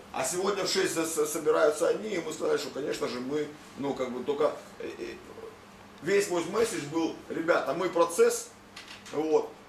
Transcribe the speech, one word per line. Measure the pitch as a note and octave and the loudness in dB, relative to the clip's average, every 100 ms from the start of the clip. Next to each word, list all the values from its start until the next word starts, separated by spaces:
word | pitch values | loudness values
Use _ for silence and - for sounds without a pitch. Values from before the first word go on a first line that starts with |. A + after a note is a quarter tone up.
| - | -10
А | - | -4
сегодня | - F3+ G3 G3 | -2 0 0 0
в | F3+ | 0
шесть | F#3+ E3 | 2 2
за-, | D3 D#3+ | 0 0
за-, | D#3 D3+ | 0 0
собираются | E3 D3+ D#3+ D#3 D3+ D#3+ | 0 2 6 6 4 2
они, | - G#3+ | 2 -2
и | F#3 | -4
мы | D#3 | -4
сказали, | - D#3 D3+ | -4 0 0
что, | C3 | -2
конечно | B2 D3+ - C#3 | -6 -4 -4 -4
же, | B2 | -4
мы, | B2+ D3+ D3 - - - | -4 -4 -4 -8 -16 -6
ну, | C#3 | -4
как | B2+ B2 | -2 -4
бы, | A#2+ | -4
только, | A#2 C#3+ D3+ - - - | -2 0 0 0 -12 -12
э, | - - | -10 -8
э, | - - - - - - - - - - | -10 -12 -14 -16 -16 -16 -20 -20 -20 -8
весь | D3 G3+ G3 | 2 2 4
мой | F3 E3 | 0 0
месседж | G#3 A3+ F3 C#3 | 2 0 0 -2
был: | E3 D#3+ - - | 0 0 -2 -6
"Ребята, | D3+ E3 D#3 - | -2 2 2 2
мы | E3 F#3 | -2 0
процесс, | E3 E3 - A#3 A#3 - - - - - - - | 4 4 6 4 4 -4 -16 -20 -18 -16 -16 -8
вот, | D3 D#3 D3+ - - | -2 4 2 2 -8